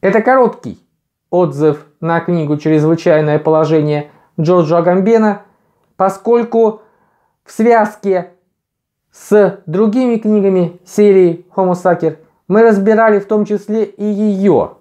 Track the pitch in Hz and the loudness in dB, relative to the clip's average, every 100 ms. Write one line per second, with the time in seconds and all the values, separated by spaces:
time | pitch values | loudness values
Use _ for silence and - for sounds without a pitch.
0 | 190 214 220 262 240 - 120 - _ _ | 0 0 0 2 0 -2 -16 -16 _ _
1 | _ _ _ - 175 139 156 147 - _ | _ _ _ -2 -2 0 -2 -2 -10 _
2 | 165 165 165 175 147 147 156 156 151 165 | -4 -4 -2 -4 -4 -4 0 0 0 0
3 | 175 156 151 147 156 156 156 156 151 147 | 0 0 0 -2 0 0 2 0 0 -4
4 | 147 _ _ - 160 180 151 170 170 180 | -6 _ _ -6 0 0 2 0 0 0
5 | 190 226 214 202 - _ _ _ _ _ | 0 0 0 -4 -12 _ _ _ _ _
6 | 190 190 - 233 233 226 220 214 _ _ | -4 -4 0 0 0 0 0 -2 _ _
7 | _ _ _ _ _ - 220 233 214 - | _ _ _ _ _ -2 2 2 0 -4
8 | 202 185 175 _ _ _ _ _ _ _ | -4 -4 -4 _ _ _ _ _ _ _
9 | _ _ - 208 196 190 - 165 220 220 | _ _ 0 2 2 -2 -8 -2 0 0
10 | 254 233 214 214 196 190 175 - _ - | -2 -2 0 0 0 0 -2 -6 _ 2
11 | 208 190 180 165 - - 185 180 185 175 | 4 4 2 0 -10 -4 -2 -2 0 0
12 | 160 156 _ _ _ 196 226 208 196 214 | -2 -6 _ _ _ 2 4 2 0 2
13 | 226 208 196 214 208 208 202 214 202 - | 2 0 -2 -4 -2 -6 -4 -4 -4 -6
14 | 208 202 214 196 196 139 80 - | -6 -2 -2 0 2 2 0 -8